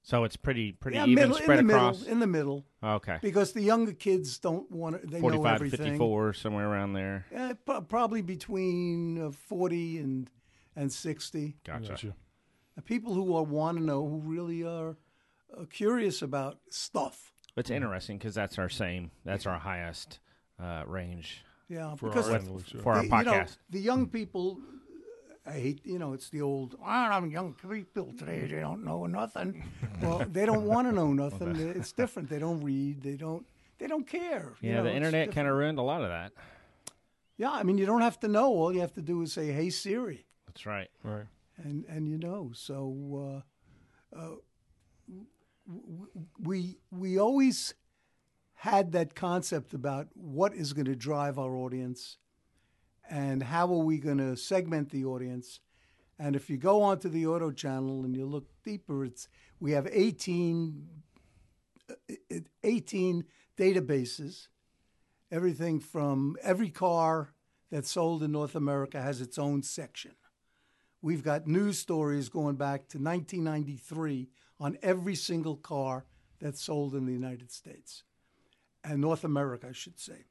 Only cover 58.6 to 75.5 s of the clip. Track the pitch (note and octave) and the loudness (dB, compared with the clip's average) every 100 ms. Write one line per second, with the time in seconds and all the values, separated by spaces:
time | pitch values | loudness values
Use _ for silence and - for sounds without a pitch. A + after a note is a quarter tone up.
58.6 | - G3+ - C#3 C3 B2 - _ - _ | -10 -10 -6 -4 -4 -8 -18 _ -20 _
59.6 | D3 D3 C3 G#3+ G#3+ - - F3 F3 E3+ | 0 2 2 4 4 2 -2 2 2 2
60.6 | E3 D3 D#3 D#3+ - _ _ _ _ _ | 0 -6 -14 -20 -20 _ _ _ _ _
61.6 | _ _ - - - G3+ _ E3+ D#3+ _ | _ _ -20 -18 -12 -14 _ -10 -10 _
62.6 | - A#3 - G3 F#3 F3 E3 _ _ - | 0 0 -2 0 2 0 -4 _ _ 4
63.6 | F#3+ F#3 C3+ C#3 A#2+ - D3 F#3 - _ | 4 4 2 0 0 -6 -10 -12 -20 _
64.6 | _ _ _ _ _ _ _ E3 F3+ C#3+ | _ _ _ _ _ _ _ 0 0 2
65.6 | E3+ D#3 - E3 C#3+ C3+ C#3 D#3+ G3+ F#3 | 0 0 -2 -2 0 2 0 0 0 2
66.6 | G#3+ - F#3 E3+ D#3+ D#3+ D3 _ _ _ | 2 2 2 4 4 2 -2 _ _ _
67.6 | _ D3+ - F3+ E3 E3 D#3 D3+ D3 E3 | _ -6 -2 0 0 2 0 0 -2 0
68.6 | C#3+ C#3 C#3 C#3+ C3 B2+ B2 - C#3+ C#3+ | 0 0 -2 -4 -4 -4 -6 -4 0 0
69.6 | C#3 - C3+ - - _ _ _ _ _ | -2 -8 -10 -14 -16 _ _ _ _ _
70.6 | _ _ _ _ D#3 E3 C#3 D3 D#3 E3+ | _ _ _ _ -2 0 0 0 2 2
71.6 | G#3 F3 - E3 D3 C#3+ B2 E3+ D3 C3+ | 4 0 -2 0 2 0 -2 -2 0 0
72.6 | C#3+ C#3 - D3 C#3+ F3 D3+ F#3 D#3+ D3+ | -2 -2 -6 -6 -2 -2 -4 -4 -2 -2
73.6 | C#3+ C3+ - D#3+ D#3+ C3+ C3 _ _ _ | -4 -8 -10 -4 -2 -4 -6 _ _ _
74.6 | C#3+ - G3 F#3 F3+ F3+ - E3+ D#3+ | -6 -2 0 2 0 -4 -2 -2 -2